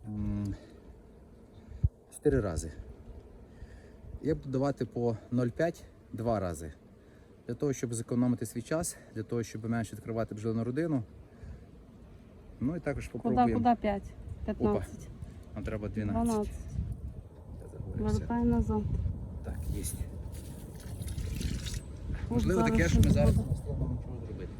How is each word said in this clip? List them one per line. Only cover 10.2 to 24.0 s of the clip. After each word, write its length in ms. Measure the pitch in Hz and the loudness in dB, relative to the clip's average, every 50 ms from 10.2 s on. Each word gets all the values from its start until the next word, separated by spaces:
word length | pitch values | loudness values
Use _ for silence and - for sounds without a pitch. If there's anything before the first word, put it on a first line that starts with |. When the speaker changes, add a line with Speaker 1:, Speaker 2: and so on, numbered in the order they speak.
| 110 - 107 | 0 -2 -4
Speaker 1:
бджолину. 680 | 107 104 117 110 113 113 120 123 143 165 170 151 131 107 - - - - - - - - - - - - - - - - - - - - - - - - - - - - - - - | -2 -2 0 0 2 0 0 0 0 0 2 2 0 0 -4 -12 -18 -18 -20 -18 -16 -12 -12 -12 -14 -14 -18 -20 -20 -20 -20 -20 -20 -20 -20 -20 -20 -20 -20 -20 -20 -18 -18 -6 -2
Ну 160 | 113 135 170 | 0 0 0
і 40 | 170 | 0
також 280 | - 151 139 117 110 - | -2 -2 -2 -2 -4 -6
Speaker 2:
Куди, 140 | - 117 | -8 -2
Speaker 1:
попробуємо. 380 | - 240 220 247 247 233 226 247 233 | 2 4 6 6 6 6 6 6 6
Speaker 2:
куди 120 | 247 233 - | 6 6 6
п'ять? 220 | - 214 202 196 - - - - - - - - | 4 0 0 0 -4 -8 -14 -12 -12 -12 -8 -6
Speaker 1:
Опа. 20 | - | -4
Speaker 2:
П'ятнадцять. 640 | - 208 - 247 214 208 101 92 - - - - - - - - - - - - - - | -4 0 4 4 4 4 4 0 -4 -10 -12 -12 -14 -12 -12 -12 -12 -12 -14 -14 -12 -10
Speaker 1:
Нам 100 | 110 101 | -6 -4
треба 240 | - 110 104 104 101 | -4 -4 -2 -4 -2
дванадцять. 360 | 95 - 104 101 214 226 233 | -2 0 0 2 2 2 4
Speaker 2:
Дванадцять. 280 | 233 226 214 208 - - - - - - - - - - - - - - - - - - - - - - - | 4 4 2 2 0 -4 -8 -8 -6 -4 -4 -2 -2 -4 -6 -8 -10 -10 -10 -14 -14 -16 -16 -16 -14 -14 -12
Speaker 1:
Я 60 | - - - - | -12 -12 -12 -10
заговорився. 400 | - - - - 214 214 214 214 | -8 -6 -4 0 2 2 2 2
Speaker 2:
Вертай 260 | - - 233 240 240 | 0 0 0 2 4
назад. 380 | 240 233 233 220 214 220 214 208 - - - - - - - - - - - - | 4 4 4 4 2 0 0 0 0 0 0 0 -2 -2 -4 -6 -8 -8 -8 -6
Speaker 1:
Так, 120 | - - - - - - | -6 -6 -4 -4 -4 -4
єсть. 200 | - - - - - - - - - - - - - - - - - - - - - - - - - - - - - - - - - - - - - - - - - - - - - - - - - - | -4 -4 -6 -4 -6 -6 -6 -8 -8 -8 -8 -8 -10 -10 -10 -10 -10 -12 -12 -12 -12 -10 -10 -8 -6 -6 -6 -4 -4 -4 -2 -2 -2 -2 -2 -2 -2 -4 -4 -6 -6 -8 -8 -10 -8 -6 -6 -4 -4 -4
Speaker 2:
От 60 | - | 0
Speaker 1:
Можливо, 300 | 233 240 220 - 180 233 | 2 2 4 4 4 6
Speaker 2:
зараз 120 | 226 226 | 6 6
Speaker 1:
таке, 160 | 226 220 - - | 6 6 6 6
що 80 | - | 8
ми 60 | 233 | 8
Speaker 2:
щось 120 | 220 - - | 8 8 8
Speaker 1:
зараз 200 | - - - - | 8 8 8 6
Speaker 2:
буде. 140 | - - - | 6 2 0
Speaker 1:
не 60 | - | -2
встигнемо 340 | - - - - - - - - | -2 -2 -4 -2 -2 -2 -2 -2
нічого 220 | - | -4